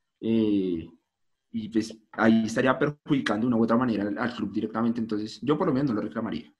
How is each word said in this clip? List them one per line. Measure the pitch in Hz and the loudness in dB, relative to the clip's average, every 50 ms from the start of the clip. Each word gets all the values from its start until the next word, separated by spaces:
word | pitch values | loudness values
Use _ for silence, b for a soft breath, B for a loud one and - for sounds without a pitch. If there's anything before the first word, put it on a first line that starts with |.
| _ _ _ - | _ _ _ -6
eh, | - 113 113 113 110 107 101 98 92 92 85 82 80 82 - _ _ _ _ _ _ _ _ _ _ _ | -2 0 2 2 4 4 2 2 2 0 -2 -4 -6 -10 -16 _ _ _ _ _ _ _ _ _ _ _
y, | - 113 107 | -8 -8 -8
pues, | 98 110 107 107 - - - _ _ - | -2 -2 -2 -2 -2 -10 -18 _ _ -2
ahí | - 110 113 113 113 110 | 2 4 6 6 4 2
estaría | 107 - 131 127 131 131 - | 0 0 0 2 2 2 2
perjudicando | 147 147 147 _ _ - 147 131 113 113 104 107 | 0 -2 -2 _ _ -2 -2 0 0 0 0 0
de | 117 | 2
una | 127 117 | 2 2
u | 113 113 | 2 2
otra | 110 113 | 4 4
manera | 123 131 120 107 98 101 | 2 2 2 0 0 -2
al, | 101 101 | -2 -2
al | 104 123 120 - | -2 -4 -4 -4
club | - 104 98 101 | -4 -6 -4 -4
directamente, | 107 110 107 - 110 117 117 113 117 | -4 -4 -4 -2 -2 0 0 0 -2
entonces | 110 110 107 104 107 110 - - | -4 -4 -4 -4 -4 -6 -10 -6
yo | - 131 151 | -2 0 0
por | 151 190 | 2 2
lo | 170 127 | 0 0
menos | 131 147 131 | 0 0 0
no | 107 | 0
lo | 104 | -2
reclamaría. | 101 110 - 117 110 98 85 78 - - _ | -4 -4 -6 -6 -6 -6 -6 -8 -10 -12 _